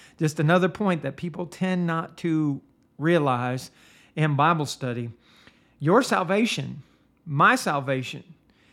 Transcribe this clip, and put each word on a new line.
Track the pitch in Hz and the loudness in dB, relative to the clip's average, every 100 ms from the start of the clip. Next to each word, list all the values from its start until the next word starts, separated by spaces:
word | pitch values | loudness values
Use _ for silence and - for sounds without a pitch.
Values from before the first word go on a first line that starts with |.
| - - | -20 -4
Just | 156 156 | -2 0
another | 156 180 180 | 4 4 2
point | - 208 170 | 0 -2 -2
that | 139 139 | -4 -8
people | 175 165 175 | -8 -8 -10
tend | - 185 180 170 | -4 -2 0 0
not | 165 170 - | -2 -6 -6
to | 170 156 151 139 - _ _ - | -2 0 0 -2 -8 _ _ -4
realize | 151 170 143 123 123 127 - - _ _ _ | 2 4 2 0 -2 -4 -8 -18 _ _ _
in | - 156 143 | -2 0 4
Bible | 156 170 143 | 2 2 -2
study. | - 131 120 120 - _ _ - _ _ _ | -6 -8 -6 -8 -12 _ _ -20 _ _ _
Your | 143 220 | 2 2
salvation, | 254 196 175 196 233 - 131 131 - _ _ _ - | 2 0 0 0 0 -2 -6 -10 -18 _ _ _ -6
my | 143 196 254 | 2 4 4
salvation, | 190 147 135 131 123 139 - - _ _ _ | 0 -2 -2 -4 -6 -12 -18 -20 _ _ _